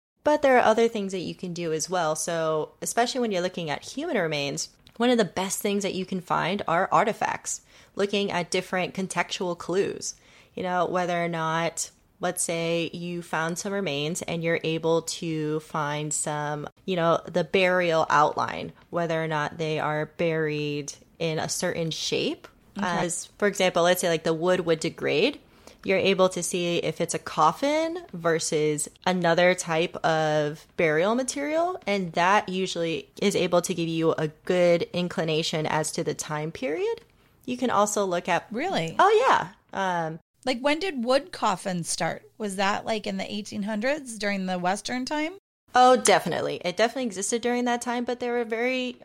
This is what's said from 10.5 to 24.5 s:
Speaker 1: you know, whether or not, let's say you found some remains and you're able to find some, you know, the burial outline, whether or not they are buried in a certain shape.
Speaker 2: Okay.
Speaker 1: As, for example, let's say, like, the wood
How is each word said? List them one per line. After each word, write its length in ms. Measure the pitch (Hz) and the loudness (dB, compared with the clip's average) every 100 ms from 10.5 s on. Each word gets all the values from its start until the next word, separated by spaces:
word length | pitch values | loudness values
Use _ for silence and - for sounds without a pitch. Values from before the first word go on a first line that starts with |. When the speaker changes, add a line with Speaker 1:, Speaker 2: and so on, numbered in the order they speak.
Speaker 1:
you 80 | - | -8
know, 240 | 180 180 165 | -2 0 0
whether 360 | 180 175 175 | 0 0 0
or 60 | 170 | -2
not, 600 | 165 160 165 165 - - _ _ - | -2 -2 0 -2 -4 -10 _ _ -6
let's 240 | 180 175 | -4 -2
say 440 | - 165 165 170 165 | -4 -2 0 0 -2
you 280 | 175 175 175 | -6 -8 -8
found 380 | 165 160 165 175 | -6 -4 -2 -4
some 140 | 208 | -4
remains 500 | 202 185 143 151 175 | -4 -2 -2 -4 -4
and 200 | - 170 | -6 -4
you're 160 | 165 165 | 0 0
able 400 | 160 160 165 165 | 0 -2 2 0
to 560 | 160 - 170 156 151 156 | 0 -6 -4 -2 -2 -4
find 540 | - 160 147 147 151 | -4 -4 -4 -4 -4
some, 540 | - 160 151 147 147 147 _ | -4 -4 -4 -4 -6 -8 _
you 100 | - 180 | -4 0
know, 240 | 165 160 - | 4 4 2
the 180 | 175 | -4
burial 640 | 170 196 180 180 175 160 - | 0 4 4 4 4 2 4
outline, 640 | 147 151 - 113 82 - - - | 6 6 4 -2 -4 -10 -14 -8
whether 320 | 170 170 160 | -4 -2 -2
or 40 | 160 | -2
not 320 | 156 147 165 | -2 -2 -4
they 220 | 156 151 | -4 -2
are 260 | 143 151 156 | -2 -2 -4
buried 880 | - 170 160 156 151 147 147 143 - - - | -2 0 2 0 -2 -4 -4 -8 -14 -20 -6
in 200 | 165 156 | -4 -2
a 80 | 170 | -4
certain 420 | - 180 - 165 | -4 -4 -2 -4
shape. 560 | - - 135 190 339 - _ _ 196 | -4 -4 -2 -2 -4 -12 _ _ -6
Speaker 2:
Okay. 80 | 185 | -2
Speaker 1:
As, 400 | 170 170 - - - | -2 -2 -4 -10 -2
for 120 | 202 | -2
example, 340 | 196 180 175 | 2 2 4
let's 180 | 175 170 | 4 4
say, 80 | 180 | 2
like, 160 | 160 | 0
the 80 | 165 | 0
wood 280 | 160 175 | 0 2